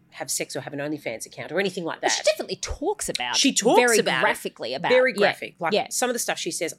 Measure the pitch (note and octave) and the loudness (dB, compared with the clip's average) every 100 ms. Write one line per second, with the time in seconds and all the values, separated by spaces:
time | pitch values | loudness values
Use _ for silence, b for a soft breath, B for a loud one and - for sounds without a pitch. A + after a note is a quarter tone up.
0 | _ - D3 - E3 D3 B2+ C#3 C#3+ D3+ | _ -12 -6 -4 -4 -6 -8 -6 -6 -6
1 | C#3+ A2+ - - B2 D#3 G3+ G3 D#3+ - | -6 -8 -10 -12 -6 -2 -2 -2 -6 -2
2 | - - - - - F#3 - - D#4+ G#4 | 0 0 2 0 -2 -8 -8 -6 -4 -4
3 | - - B2 A#2 C#4 - G#3+ D#4+ B3 A3 | -4 -4 -2 2 2 4 4 6 6 4
4 | F#3+ C3+ B2+ - G3 - B2 C3 C3+ B3+ | 2 2 2 0 -6 -8 -6 -2 4 4
5 | B3+ G3+ G3 - A2 - E3 G3+ - - | 4 4 2 2 -6 -6 0 0 0 -2
6 | B3 A#3 - D#3+ F3+ D#3+ D#3+ | -2 -2 -4 -4 -4 -4 -6